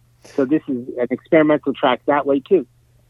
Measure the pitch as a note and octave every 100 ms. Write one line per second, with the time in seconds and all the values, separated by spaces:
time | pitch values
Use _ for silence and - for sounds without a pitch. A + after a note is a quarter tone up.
0 | _ _ - - C3 D3+ - B2+ B2+ -
1 | A#2+ B2 - D#3+ D#3 D3+ - A#2+ C#3 B2
2 | - C#3+ C3+ C#3 - F#3 B2 _ _ _
3 | _